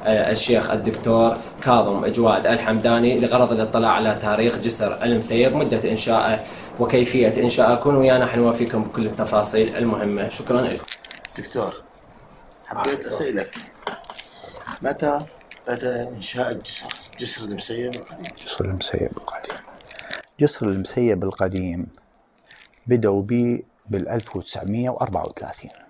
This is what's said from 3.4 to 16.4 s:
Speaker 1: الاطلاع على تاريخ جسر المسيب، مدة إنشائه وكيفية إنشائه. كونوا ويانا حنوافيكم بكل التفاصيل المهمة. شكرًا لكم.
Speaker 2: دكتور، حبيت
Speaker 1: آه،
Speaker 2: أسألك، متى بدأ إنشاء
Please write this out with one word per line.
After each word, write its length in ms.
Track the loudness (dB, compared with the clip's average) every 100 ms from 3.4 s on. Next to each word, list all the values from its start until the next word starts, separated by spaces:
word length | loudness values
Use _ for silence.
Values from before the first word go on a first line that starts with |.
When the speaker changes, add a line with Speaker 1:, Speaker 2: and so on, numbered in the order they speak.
| 4
Speaker 1:
الاطلاع 400 | 2 0 2 2
على 240 | 2 2 0
تاريخ 420 | 0 2 2 0
جسر 460 | -4 -2 -2 -2
المسيب، 520 | 0 0 2 4 4 4
مدة 340 | 0 0 0
إنشائه 540 | -2 2 2 2 0 -4 -14 -14 -2
وكيفية 640 | 2 4 4 4 4 4
إنشائه. 320 | 0 4 4 6
كونوا 240 | 4 6
ويانا 260 | 6 6 4
حنوافيكم 580 | 4 2 2 0 -2
بكل 220 | -4 -2 -4
التفاصيل 720 | -2 0 2 2 2 2 2
المهمة. 540 | 0 0 0 -2 -4
شكرًا 320 | -6 0 0
لكم. 220 | 0 -4 -8 -10 -12 -18 -16 -14
Speaker 2:
دكتور، 360 | -8 -4 -4 -6 -18 -20 -20 -20 -20 -20 -20 -20 -14
حبيت 380 | -6 -4 -4 -6
Speaker 1:
آه، 40 |
Speaker 2:
أسألك، 460 | -6 -4 -4 -6 -10 -18 -14 -12 -12 -16 -18 -18 -20 -20 -16 -14 -6
متى 400 | -4 0 0 0 -4 -16 -20 -16 -8
بدأ 420 | -4 -4 -4 -6
إنشاء 420 | -10 -10 -4